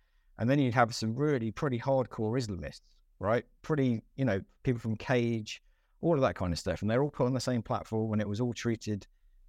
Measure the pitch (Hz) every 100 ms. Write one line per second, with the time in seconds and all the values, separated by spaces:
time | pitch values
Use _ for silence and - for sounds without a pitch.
0 | _ _ _ - 117 147 131 120 117 -
1 | 110 117 151 135 110 - 151 120 135 135
2 | 117 - 107 127 110 87 71 - _ _
3 | _ - 95 120 - _ - 151 131 113
4 | - - 131 98 - _ - 117 113 110
5 | - 123 120 113 107 - _ _ _ -
6 | 165 151 123 - 92 82 95 82 104 120
7 | 147 - 127 131 - 123 - 113 - 110
8 | 110 107 101 104 123 113 120 110 - 104
9 | - _ _ -